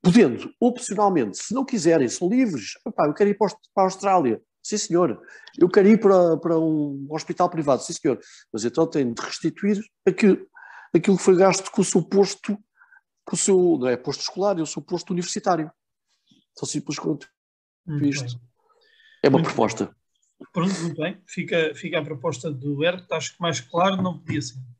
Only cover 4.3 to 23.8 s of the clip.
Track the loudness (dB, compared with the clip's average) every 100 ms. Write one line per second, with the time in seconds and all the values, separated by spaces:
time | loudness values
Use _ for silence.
4.3 | -2 _ _ -8 -6 -2 0 0 -2 -14
5.3 | -20 -20 0 4 6 6 6 6 6 4
6.3 | 2 0 0 0 0 -4 -6 -10 -10 -8
7.3 | -2 -2 0 0 0 -2 -4 -2 -2 -6
8.3 | -20 _ -6 -4 0 0 0 -2 -4 -10
9.3 | -6 -6 -2 -2 -2 -6 _ -2 2 4
10.3 | 2 -2 -20 -20 -20 -2 0 2 2 4
11.3 | 6 6 4 -4 -2 0 0 2 2 2
12.3 | 0 -8 -8 _ _ _ _ _ _ -10
13.3 | -4 2 4 4 2 0 -2 -4 -8 -8
14.3 | -2 -2 -2 -4 -8 -8 -8 -4 -6 -4
15.3 | -4 -2 -2 -2 _ _ _ _ _ _
16.3 | _ _ -14 -8 -8 -8 -8 -6 -8 -10
17.3 | _ _ _ _ _ -8 -2 -2 -2 -8
18.3 | -12 _ _ _ _ _ _ _ _ 2
19.3 | 4 2 0 -2 -2 -8 _ _ _ _
20.3 | _ -10 -4 -4 -4 -8 -6 -8 -8 _
21.3 | -12 -4 -2 -2 -4 -6 -6 -6 -6 -6
22.3 | -6 -8 -8 -6 -2 -2 -4 _ -8 -8
23.3 | _ -6 -6 -6 -2